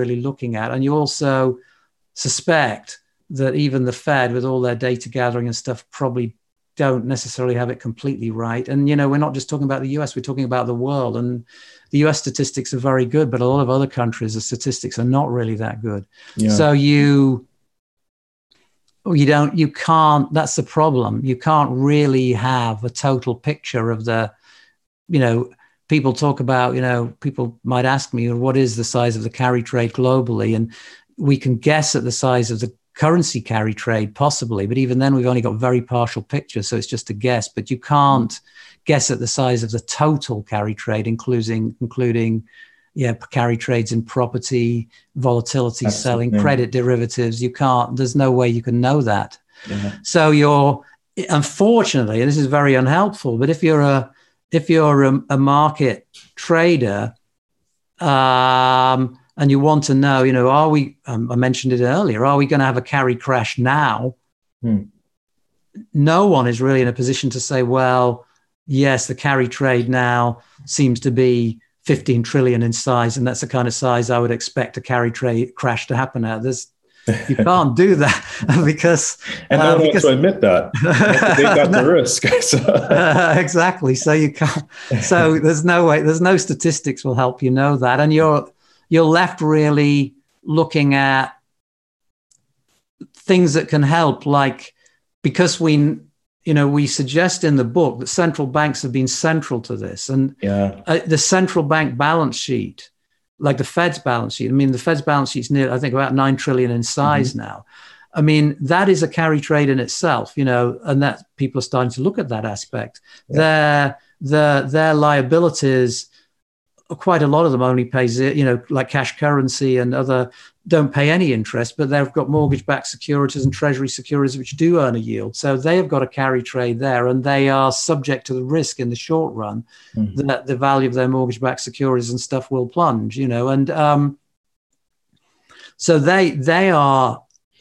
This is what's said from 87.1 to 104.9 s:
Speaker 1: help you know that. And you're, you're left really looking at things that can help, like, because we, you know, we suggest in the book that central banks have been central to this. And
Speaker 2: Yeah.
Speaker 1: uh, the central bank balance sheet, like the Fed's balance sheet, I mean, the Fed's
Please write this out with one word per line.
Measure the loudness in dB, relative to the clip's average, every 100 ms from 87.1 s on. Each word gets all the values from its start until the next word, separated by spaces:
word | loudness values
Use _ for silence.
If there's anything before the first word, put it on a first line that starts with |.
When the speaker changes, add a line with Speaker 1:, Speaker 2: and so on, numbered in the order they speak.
| 0
Speaker 1:
help | 0 0
you | 0
know | 2 2 2
that. | 0 2
And | 2
you're, | 4 4 2 -2 _ _ _ 0
you're | 2
left | 4 4 2 0
really | 0 2 4 2 4 2 0 _ _ _
looking | -4 0 0 2 2
at | 2 2 2 -2 -8 _ _ _ _ _ _ _ _ _ _ _ _ _ _ _ -20 -20 _
things | 2 4 4
that | 2 0
can | 0
help, | 2 4 2 0
like, | 0 2 2 -4 -14 _ _ _ _ _
because | -4 0 0 2
we, | 2 4 2 0 -12 _ _ _
you | 0
know, | 2 2
we | 2 0
suggest | -2 -2 0 0 0
in | 0 2
the |
book | 2 2 0 -2
that | -6
central | -2 -2 -2 -4
banks | 0 -2 -2
have | -4
been | -2 -2
central | -2 -2 -2 -2 -6
to | -6 -10
this. | -10 -10 -4
And | -2 -2 -2
Speaker 2:
Yeah. | -4 0 -2 -4 -2
Speaker 1:
uh, | -2 0
the | 0
central | 2 2 2 0
bank | 0 0 0 0
balance | 0 0 -2 -4
sheet, | -4 -4 -6 -12 -20 _ _ _ _ -4
like | -2 -2
the |
Fed's | -2 -2 -2 -2
balance | -2 -2 -4
sheet, | -6 -2
I |
mean, | 2 2
the | 0
Fed's | -2